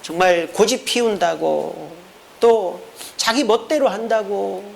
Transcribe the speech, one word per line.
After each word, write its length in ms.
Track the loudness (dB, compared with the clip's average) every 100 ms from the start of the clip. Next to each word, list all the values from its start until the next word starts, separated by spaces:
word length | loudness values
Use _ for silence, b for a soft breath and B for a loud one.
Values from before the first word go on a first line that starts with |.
정말 460 | -8 0 4 4 0
고집 320 | 2 2 2 -2
피운다고, 1080 | 0 0 2 0 0 0 -2 -4 -8 -14 -16 -20 -20 -20 2
또 420 | 4 4 0 -8 -16 B B -4
자기 260 | -2 0
멋대로 460 | 2 0 2 0 2
한다고 760 | 0 -2 -2 -2 -4 -4 -6 -12